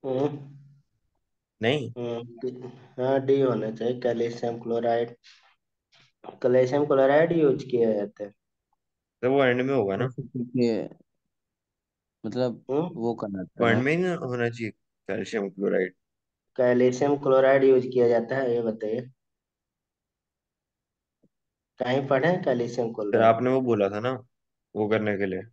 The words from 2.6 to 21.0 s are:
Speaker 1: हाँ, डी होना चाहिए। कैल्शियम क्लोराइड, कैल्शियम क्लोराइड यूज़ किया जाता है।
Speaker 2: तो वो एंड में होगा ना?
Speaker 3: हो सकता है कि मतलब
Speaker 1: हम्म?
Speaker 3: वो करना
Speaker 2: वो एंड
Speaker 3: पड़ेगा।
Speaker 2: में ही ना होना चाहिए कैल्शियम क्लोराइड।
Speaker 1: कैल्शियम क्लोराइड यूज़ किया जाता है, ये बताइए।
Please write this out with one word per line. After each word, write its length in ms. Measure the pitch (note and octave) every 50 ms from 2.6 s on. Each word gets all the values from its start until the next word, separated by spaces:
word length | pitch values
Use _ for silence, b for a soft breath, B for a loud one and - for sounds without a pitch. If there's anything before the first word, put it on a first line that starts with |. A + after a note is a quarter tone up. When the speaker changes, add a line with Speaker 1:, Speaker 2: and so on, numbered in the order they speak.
| B2+ B2
Speaker 1:
हाँ, 580 | - - - - _ - B2+ C3 C3+ C3+ C3
डी 160 | C3 C#3 C#3
होना 300 | C3+ C3 A#2+ G#2+ G#2+ A2
चाहिए। 280 | A2 - A2+ A#2+ B2+ B2+
कैल्शियम 640 | - B2 A#2 A2+ A#2 A#2 A#2 - - A#2+ A#2 A#2
क्लोराइड, 560 | A#2 A#2 A#2 A#2 A#2 A#2+ A#2 A#2 A#2+ A#2 - _ b b b b b b b b _ _ _ _ _ _ _ _ _ _ _ _ _
कैल्शियम 600 | - - - - B2+ B2 B2+ B2+ B2+ C3+ C#3+ D3
क्लोराइड 460 | D3 C#3+ C3+ C3+ C3+ C#3 D3+ E3 E3+
यूज़ 340 | E3+ E3 D#3 C#3 B2+ - -
किया 280 | - B2 A#2+ A#2 A2+ G#2+
जाता 300 | G#2 G2+ G#2 _ _ G#2
है। 100 | G2+ - _ _ _ _ _ _ _ _ _ _ _ _ _ _ _ _ _
Speaker 2:
तो 100 | - B2+
वो 120 | C3+ C#3 C3+
एंड 180 | B2+ A#2+ B2
में 140 | B2+ C3 C#3
होगा 200 | C3 G#2 G2 G2
ना? 100 | G2+ A#2
Speaker 3:
हो 60 | A#2
सकता 280 | - - C3+ - _ C3
है 60 | A#2+
कि 500 | B2 - C3 A#2+ A#2 A2+ G2+ D2+ - - _ _ _ _ _ _ _ _ _ _ _ _ _ _ _ _ _ _ _ _ _ _ _ _ _ _
मतलब 400 | C3+ A#2 B2 B2+ B2+ A2+ - _ -
Speaker 1:
हम्म? 100 | B2+ D3
Speaker 3:
वो 340 | E3 F3 E3+ B2 A2+ A#2 A#2
करना 220 | A2 - G#2 G2 F#2+
Speaker 2:
वो 40 |
एंड 180 | F#2 - _ -
Speaker 3:
पड़ेगा। 220 | A2+ A#2 A2+ A#2+
Speaker 2:
में 100 | B2+ C3+
ही 60 | D#3 E3+
ना 160 | F3+ F#3 E3+
होना 360 | - - B2+ B2 B2 A#2+ A#2+
चाहिए 220 | A#2 A#2 A2+ G#2+ - _ _ _ _ _ _ -
कैल्शियम 420 | G2 G2 G2 - - A2+ G2+ G2
क्लोराइड। 440 | F#2 F#2+ G2 G2 F#2+ F#2 F#2 G2 - _ _ _ _ _ _ _ _ _ _ _ _
Speaker 1:
कैल्शियम 640 | - B2+ B2 B2 B2 B2 B2+ B2 B2+ C#3 C#3+ D3 C#3
क्लोराइड 460 | C#3+ C#3 C3 C3+ C3+ C3 C3+ C#3 C3+
यूज़ 240 | C3+ C3 B2+ B2 C3
किया 200 | B2+ B2 B2 A#2
जाता 300 | A#2+ A#2 A2+ - C3 C3+
है, 160 | C3+ B2 A#2
ये 60 | A#2+
बताइए। 400 | A#2 A2 G#2+ A2+ A2 G#2+ A2 B2 B2+ B2+ _ _ _ _ _ _ _ _ _ _ _ _ _ _ _ _ _ _ _ _ _ _ _ _ _ _ _ _ _ _ _ _ _ _ _ _ _ _